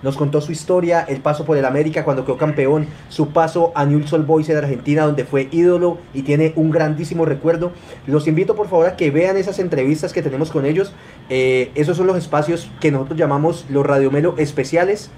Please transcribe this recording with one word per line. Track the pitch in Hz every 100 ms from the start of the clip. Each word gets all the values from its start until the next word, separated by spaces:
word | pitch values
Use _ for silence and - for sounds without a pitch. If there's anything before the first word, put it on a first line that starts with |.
nos | 135 139
contó | 143 147
su | 151
historia, | 160 - 180 175 170
el | 160 139
paso | 147 147 156
por | 147
el | 135
América | 139 156 156
cuando | 151 135 131
quedó | 127
campeón, | 151 147 135 151 151 - -
su | - 151
paso | 170 160 175 170
a | 151 143
Newell's | 147 147
Old | 160 151
Boys | 160 156
en | 156
Argentina | 143 123 143 147 151
donde | 147
fue | 123 139 135
ídolo | 165 175 175 175 170 -
y | 135
tiene | 135 147 160 156
un | 160
grandísimo | 160 156 151 170 170 160
recuerdo. | 139 160 165 175 175 - - -
Los | 147 147
invito | 156 190 214
por | 202
favor | 175 170
a | 185
que | 160
vean | 143 185 196
esas | 185 190
entrevistas | 180 156 131 156 175
que | 175
tenemos | 151 131 156
con | 156 139
ellos, | 160 196 - - - -
eh, | 131 131 131 123
esos | 147 151 170
son | 185
los | 180
espacios | 170 151 151 170 - -
que | 160
nosotros | 139 135 165
llamamos | 151 143 156 170 -
los | 139 139
Radio | 139 135
Melo | 143 170 156
especiales | 151 143 135 160 185 202 -